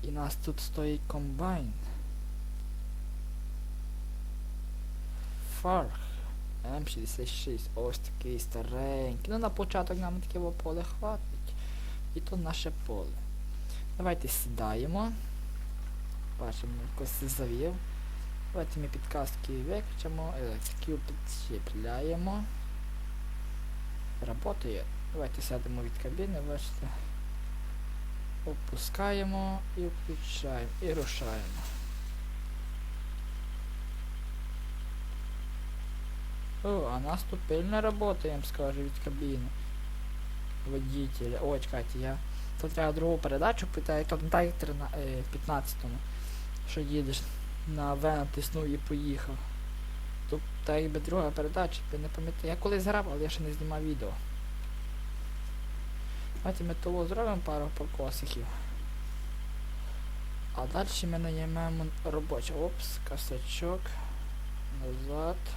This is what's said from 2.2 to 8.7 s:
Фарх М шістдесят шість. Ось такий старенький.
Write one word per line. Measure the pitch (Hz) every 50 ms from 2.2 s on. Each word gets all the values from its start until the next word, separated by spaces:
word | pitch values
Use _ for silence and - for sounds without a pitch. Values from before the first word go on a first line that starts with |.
| - - - - - - - - - - - - - - - - - - - - - - - - - - - - - - - - - - - - - - - - - - - - - - - - - - - - 151 - - - - - - - - - - - - - - -
Фарх | - 180 185 185 147 143 - - - - - - - - - - - - - - -
М | 117 131 147 147 -
шістдесят | - 117 113 110 - - 127 123
шість. | - - - - 123 113 - - -
Ось | 113 117 123 123 -
такий | - - - - - - 127 117
старенький. | - - - 117 113 113